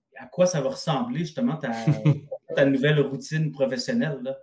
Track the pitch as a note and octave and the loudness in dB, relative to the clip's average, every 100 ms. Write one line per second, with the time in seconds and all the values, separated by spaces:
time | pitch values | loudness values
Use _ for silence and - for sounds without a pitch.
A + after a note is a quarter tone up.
0 | _ - - - F3+ D3+ C3 - - C3 | _ -20 -6 2 2 2 -2 -4 -4 -2
1 | A#2+ C#3+ F3 - B2 D#3 B2+ A2+ - A2+ | -2 -4 -4 -2 -2 0 -4 -2 0 2
2 | D3+ - - - - - C#3 C3+ D3 D3+ | 2 2 -2 -14 -4 2 4 4 4 4
3 | C3+ C3+ - D#3 D3+ - C3+ B2+ - A#2+ | 2 -2 -4 -2 -2 0 -2 -2 -2 0
4 | C3 C3+ C3 - | 0 -2 -8 -10